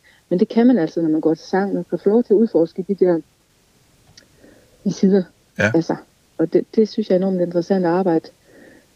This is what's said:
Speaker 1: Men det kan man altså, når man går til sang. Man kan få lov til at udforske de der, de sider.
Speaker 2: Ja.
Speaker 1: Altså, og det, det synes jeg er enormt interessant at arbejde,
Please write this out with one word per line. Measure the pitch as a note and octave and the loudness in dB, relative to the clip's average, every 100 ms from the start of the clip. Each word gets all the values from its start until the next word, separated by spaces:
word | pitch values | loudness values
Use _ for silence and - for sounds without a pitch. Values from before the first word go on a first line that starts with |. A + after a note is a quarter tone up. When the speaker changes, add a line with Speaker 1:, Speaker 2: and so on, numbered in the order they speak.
| _ _ - | _ _ -6
Speaker 1:
Men | F3+ | -2
det | G#3+ | 0
kan | A3+ B3 | 2 2
man | A3+ | 2
altså, | D#3 E3+ | 0 -2
når | E3 | -2
man | D#3 | 0
går | D#3 | -2
til | E3 - | -4 -4
sang. | F#3+ G3+ | -4 -2
Man | F3+ | -6
kan | - F3 | -6 -4
få | G3 | 0
lov | A3+ | 0
til | - | 2
at | G3+ | 2
udforske | A3+ D#3 E3 - F#3 | 2 0 -2 -4 -6
de | |
der, | F#3+ F3+ E3 - _ _ _ _ _ _ _ _ - _ _ - _ _ _ | 0 0 0 -4 _ _ _ _ _ _ _ _ -20 _ _ -20 _ _ _
de | G3 | -8
sider. | - F#3+ G3 F3+ _ _ - | 0 2 2 0 _ _ -2
Speaker 2:
Ja. | G#2 | 0
Speaker 1:
Altså, | E3 - - - _ _ - | 0 -2 -6 -12 _ _ -6
og | E3 | -2
det, | F3+ - - | -2 0 0
det | G#3+ | 0
synes | - G#3 | -2 -2
jeg | |
er | F#3 | 0
enormt | F#3+ F#3 | 0 -2
interessant | E3+ F3 E3+ G3 | -2 -2 -2 0
at | F3 | 0
arbejde, | F3+ F#3 D#3+ - _ _ - - - _ | 0 0 -2 -4 _ _ -20 -20 -20 _